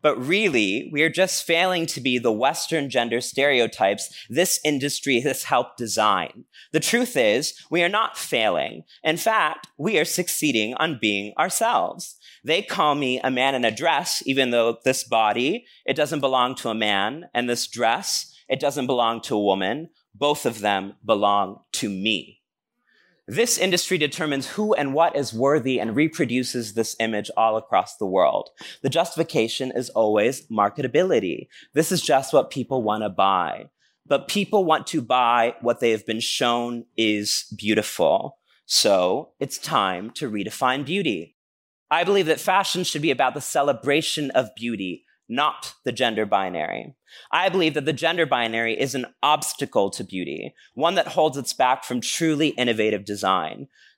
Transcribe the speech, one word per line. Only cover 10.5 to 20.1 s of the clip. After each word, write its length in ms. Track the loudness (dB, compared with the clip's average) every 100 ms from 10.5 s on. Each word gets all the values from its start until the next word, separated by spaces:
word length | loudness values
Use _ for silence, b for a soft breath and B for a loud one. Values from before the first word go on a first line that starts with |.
| 2 0 -2
on 240 | -2 0
being 320 | 0 0 -4 -2
ourselves. 800 | -2 0 2 2 0 -6 -14 -18 B B -2
They 160 | -2
call 340 | 0 0 2 2
me 240 | 0 0
a 100 | 0
man 240 | 2 2 2
in 100 | 0
a 100 | 0
dress, 460 | 0 0 -2 -4 -2
even 260 | 0 2
though 260 | 2 2 2
this 200 | 0 0
body, 600 | 0 2 2 2 0 -2 b b -4
it 100 | -2
doesn't 240 | 0 0
belong 360 | 0 2 0 -2
to 140 | -4
a 60 | -2
man, 500 | 0 0 0 -4 -6
and 160 | -4 -2
this 180 | -4 -4
dress, 640 | -2 0 0 -2 -6 -6 B B
it 120 | -2
doesn't 280 | -2 -2 -2
belong 340 | 0 0 -2
to 140 | -2 0
a 80 |
woman. 460 | 2 2 0 -4 -8 _ _